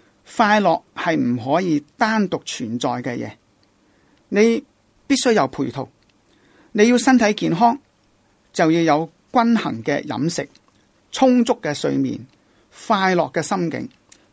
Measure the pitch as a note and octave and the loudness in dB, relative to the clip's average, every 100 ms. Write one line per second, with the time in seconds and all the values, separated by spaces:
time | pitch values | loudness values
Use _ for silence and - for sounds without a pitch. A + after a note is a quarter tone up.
0 | _ _ _ - G#3+ G#3+ F#3+ D#3+ - - | _ _ _ -2 2 4 2 0 -4 -8
1 | - D#3 B2+ A#2+ A2+ D#3 F#3 D3+ - _ | -4 -2 -2 -4 -2 -2 0 -4 -4 _
2 | A3 A3 F#3+ D#3+ - - A2+ A#2+ C3+ B2 | -2 0 -2 -4 -8 -10 -8 -4 -4 -4
3 | B2 B2 A2+ - _ _ _ _ _ _ | -6 -8 -10 -14 _ _ _ _ _ _
4 | _ _ _ G3+ A3+ A3+ - _ _ _ | _ _ _ 2 2 2 -6 _ _ _
5 | _ C4+ - A3 C#3 - C3+ A#2+ B2 _ | _ 0 2 2 2 -2 -8 -6 -12 _
6 | _ _ _ _ _ _ _ G#3+ G#3+ B3 | _ _ _ _ _ _ _ 2 4 4
7 | A#3+ B3+ G#3+ G#3 E3 E3 A#3 C4 _ _ | 4 4 4 0 -2 2 2 0 _ _
8 | _ _ _ _ _ - E3 E3 E3 D3 | _ _ _ _ _ -2 2 2 2 0
9 | E3 _ _ B3+ A#3 A3+ E3+ A2+ A2 C#3+ | 0 _ _ 0 2 2 0 -6 -4 -4
10 | - A2+ D3+ E3+ - _ _ _ _ _ | -4 -4 -4 -4 -8 _ _ _ _ _
11 | _ - C4+ B3 A#3+ B3 D#3+ D3 D3 C#3 | _ 0 4 4 2 0 -2 -4 -2 -2
12 | C3+ A#2+ A2+ _ _ _ _ - - G#3+ | -4 -6 -12 _ _ _ _ -20 -2 0
13 | F#3+ F3+ C#3+ E3+ D#3 G3 E3+ B2 C3 _ | 2 0 0 -4 -4 -4 -4 -6 -10 _
14 | _ - _ | _ -20 _